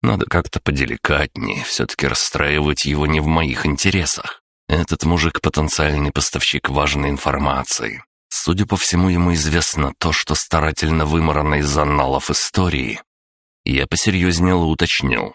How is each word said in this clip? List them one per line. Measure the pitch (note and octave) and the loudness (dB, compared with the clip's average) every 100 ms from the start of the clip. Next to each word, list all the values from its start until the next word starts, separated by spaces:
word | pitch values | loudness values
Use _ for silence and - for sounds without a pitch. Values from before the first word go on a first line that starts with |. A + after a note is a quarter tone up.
Надо | A2+ G#2 - | 0 0 0
как-то | F2 - - | 0 -2 -4
поделикатнее, | - C#2 B1+ A#1 - D2 D2 - G1+ G1+ | -2 -2 -2 -4 -2 0 0 -4 -6 -6
все-таки | - - A#1 - C#2+ | -4 -4 -4 -2 0
расстраивать | - - C#2 D2 D2+ D2 D2 | 0 -2 0 0 2 2 0
его | C#2+ D2 D2+ | 0 0 2
не | D#2 | 2
в | D2+ | 2
моих | D#2+ D#2+ B1+ D#2+ | 0 0 -2 -2
интересах. | C#2+ G2 F#2 D#2 - - - _ _ _ | 0 0 2 0 -2 -6 -14 _ _ _
Этот | D#2+ E2 D#2+ | -2 0 0
мужик — | D#2+ E2+ E2 - | 2 2 0 0
потенциальный | D#2+ - D2+ - D2+ D2 C#2+ | -2 0 0 0 0 2 0
поставщик | C#2+ - D2 - C#2+ C#2 | 0 -2 -2 -2 -2 -2
важной | C#2 D2 C#2+ C#2+ | 0 0 0 -2
информации. | C#2 C#2+ C#2 C#2+ C2+ B1+ - A1+ G1+ - _ _ | -2 -2 0 0 -2 -2 -4 -4 -10 -18 _ _
Судя | - - G2 G#2 | -4 0 0 0
по | G2 | 0
всему, | - F2 F#2 | 0 2 2
ему | F2 F2 | 4 2
известно | E2+ D2+ E2 D#2 - C#2 - | 2 2 0 0 0 -2 -2
то, | E2 | -2
что | D#2 - D2+ | -2 0 -2
старательно | - E2 D2+ D2+ D#2 D#2+ D2+ | 0 0 0 -2 0 0 2
вымарано | E2 D#2+ D2 D2+ D2 | 2 2 2 2 0
из | D2 C#2+ | 0 0
анналов | D2 C#2+ C2+ C2+ - | 2 2 0 0 -2
истории. | D2 - - F2+ D2 B1 G#1+ - _ _ _ _ _ | -2 0 0 0 0 -4 -8 -14 _ _ _ _ _
Я | - C2+ C#2 | -2 0 0
посерьезнел | F2 - F#2+ F2 E2+ F2+ F#2 | 0 2 2 2 2 2 4
и | E2 | 2
уточнил. | D#2 E2+ - C2+ B1 G1+ | 0 0 0 0 -2 -4